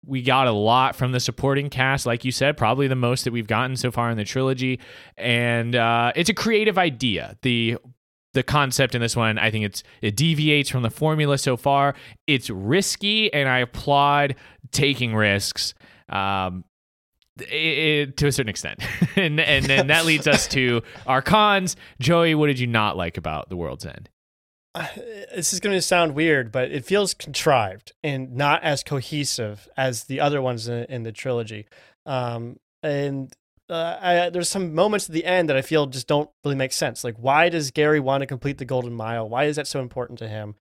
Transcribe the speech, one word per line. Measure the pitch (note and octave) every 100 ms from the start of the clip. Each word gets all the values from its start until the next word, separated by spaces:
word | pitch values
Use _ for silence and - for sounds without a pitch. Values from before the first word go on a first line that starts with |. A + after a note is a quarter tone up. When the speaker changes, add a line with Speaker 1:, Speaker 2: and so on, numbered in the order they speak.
| -
Speaker 1:
We | C3+
got | B2 C3 C3
a |
lot | G#2 G#2+ B2 C3 -
from | B2+
the | B2+
supporting | - A#2 C#3 C#3 C#3+
cast, | C3 C3 C#3 B2
like | A#2+
you | B2+
said, | - C3+ D3
probably | A2 B2+ C#3
the | C3
most | A#2+ B2+ B2+
that |
we've | A#2 G#2+
gotten | A2 B2+ C3
so | B2+
far | A#2+ A#2
in | A2+
the |
trilogy. | G#2 C3 C3 C3 B2+ B2 - - - -
And, | A#2 A#2 A#2+ A#2 A#2 A#2+
uh, | A#2 A#2 A#2+ D3+
it's | F3
a |
creative | F3+ A3 G#3+ G#3+ F#3+
idea. | F3 A#2+ B2+ F2 A#1+ G2
The, | C3 A#2+ A2+ A#2 B2 _ _ _ _
the | C3+
concept | - D3 C#3 B2+ C3 B2
in |
this | A#2 A#2+
one, | A2+ G#2+
I | A2
think | A2 G#2
it's, | - - -
it | G#2+ G#2
deviates | D#3+ D3+ D3+ D3 C3+
from | C3
the | A#2
formula | - D#3 D#3 D3 C#3
so | - B2
far. | C#3+ C#3 C#3+ - - - -
It's | C3+ -
risky, | F#2+ G2+ E3+ G3 - G3+ G#3+ G#3+
and | D3 C3+
I | B2+
applaud | A#2+ - - C#3+ C#3+ C#3+ C#3+ C3 - - -
taking | - C#3+ B2 B2
risks, | A2 G#2+ G2+ - - - - - - _
um, | G2 G2 G2 F#2 F2+ - _ _ _ _ _ _ -
it, | - C#3+ D#3+ C#3+ D#3 D3+ C#3+
it, | C3+
to | C#3+
a |
certain | C3+ A2
extent. | G2 C#2+ - - -
<laughs> | E3+ -
And, | E3+ D3+
and | D#3+ C#3 C3+
then | C#3 C#3
that | D#3+ E3
leads | D3+ D#3
us | C#3 -
to | C#3 B2+ A#2+ -
Speaker 2:
<laughs> | - -
Speaker 1:
our | C3
cons. | C3+ G#3+ G#3 G3 F#3 - - -
Joey, | B2 E3+ E3+ D3+
what | D3+
did | C3
you | B2
not | A#2 G#2+ E2
like | F2 F2
about | E2 D2+ -
The | F#2
World's | D#2+ C2+ D#2
End? | - - _ _ _ _ _ _ E3+
Speaker 2:
Uh, | F3+ - A#3 G#3+ - G3
this | E3
is | F#3
gonna | G#3 F#3+
sound | - F3+ E3
weird, | C#3 E3 C#3+ A#2
but | B2+ B2+
it | D3 -
feels | G3+ G3 -
contrived | - C#3 D#3+ C3 G2+ F#2+ - _
and | D3+ C3+ C3 B2
not | C#3+ D#3+
as | E3 C#3+
cohesive | - C#3+ - D3+ C#3 - G#2+ G#2 - -
as | C3 A#2+ -
the | C3
other | D3 D3
ones | B2+ A#2+ A2+
in, | A#2+ A#2+
in | B2
the | A2+
trilogy. | G#2+ C3 A#2+ A2 G#2+ G#2+ - - _ -
Um, | C3 B2 A#2 A#2 - _ _
and, | D#3 C#3+ C#3+ C#3 C3 - _ _ _
uh, | E3 E3 F3
I, | F#3 F3 F3
there's | F3 E3+
some | G3 F3+ D#3
moments | G#3 G#3 -
at |
the | D#3+ E3
end | F3+ E3
that | C3+
I |
feel | C3 D#3 C#3+
just | C3 -
don't | D3 D3+ _ C#3+
really | C3+
make | C3
sense. | - D3 -
Like, | B2 A2
why | B2 D3 F3
does | E3 C#3+
Gary | - D3+ D3+
want | C3 C#3
to | C3+
complete | B2+ C#3 C#3
the | B2
Golden | B2+ A#2+
Mile? | A#2+ A2 A#2 A2+
Why | A#2+ D3
is | D3+
that | C#3
so | C#3+
important | B2 C3 A#2+ A#2+
to | A2+
him? | G#2+ G#2 G#2